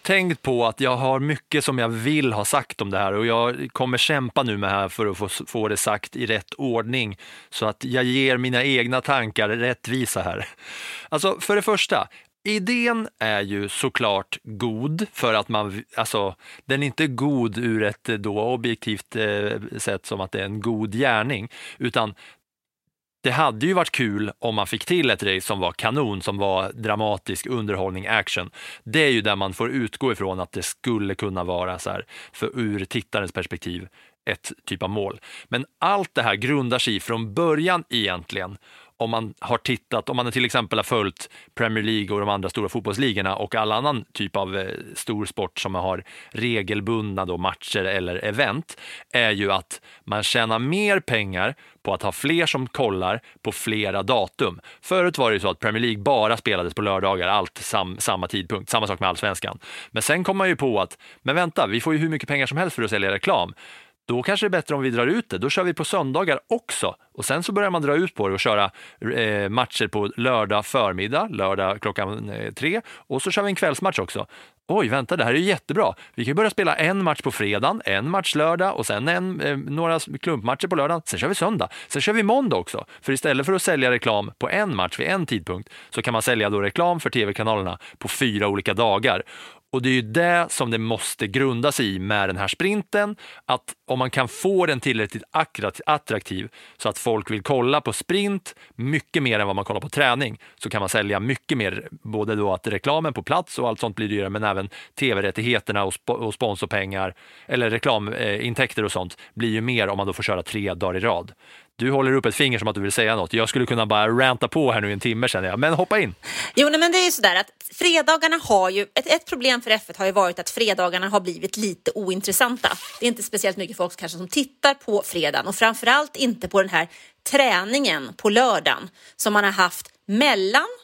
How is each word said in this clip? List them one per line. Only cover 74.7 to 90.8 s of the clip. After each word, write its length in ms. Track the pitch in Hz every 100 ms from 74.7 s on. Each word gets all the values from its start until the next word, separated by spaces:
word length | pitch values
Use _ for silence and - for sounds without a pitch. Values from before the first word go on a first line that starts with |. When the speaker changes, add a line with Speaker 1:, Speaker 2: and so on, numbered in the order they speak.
| 196 127
Speaker 1:
vänta, 300 | 135 117 175
det 60 |
här 100 | 117
är 40 | 139
ju 60 |
jättebra. 500 | 185 185 - 165 143 - -
Vi 100 | -
kan 40 | 120
ju 60 |
börja 140 | 160 220
spela 260 | - 175
en 280 | - 160 196
match 180 | 175 147
på 100 | 135
fredagen, 500 | - 104 101 131 220
en 240 | - 98 131
match 260 | 190 170
lördag 420 | 151 156 170 185 -
och 80 |
sen 220 | 113 104 143
en, 340 | 175 185 180
eh, 160 | 143 139
några 380 | 143 147 165
s-, 120 | 165 - 143
klumpmatcher 460 | 175 143 110 139 180
på 80 |
lördagen. 260 | 175 143 170
Sen 140 | - 90
kör 80 | 131
vi 80 |
söndag. 340 | 196 180 196 90 - -
Sen 140 | 139
kör 120 | 208
vi 100 | 220
måndag 340 | 202 254 254 104
också. 280 | 87 107 - -
För 120 | -
istället 320 | 135 156 131
för 80 | 139
att 80 | 190
sälja 300 | 190 151 127
reklam 400 | 120 123 104 104 -
på 120 | -
en 260 | 190 208
match 240 | 107 92 -
vid 80 | 156
en 180 | 190
tidpunkt 440 | 151 107 - 92 - - -
så 120 | -
kan 120 | 123
man 80 | 113
sälja 280 | 123 117 101
då 120 | 104
reklam 380 | 101 - 175 170
för 100 | 131
T 160 | 123
V-kanalerna 540 | 104 98 110 107 92 90 - -
på 100 | -
fyra 400 | - 131 101 104
olika 260 | 101 -
dagar. 500 | 101 117 98 117 95 - - - - _
Och 80 | 131
det 80 | 127
är 40 |
ju 80 | 127
det 460 | 110 135 175 175 170
som 220 | - 123
det 60 |
måste 500 | 113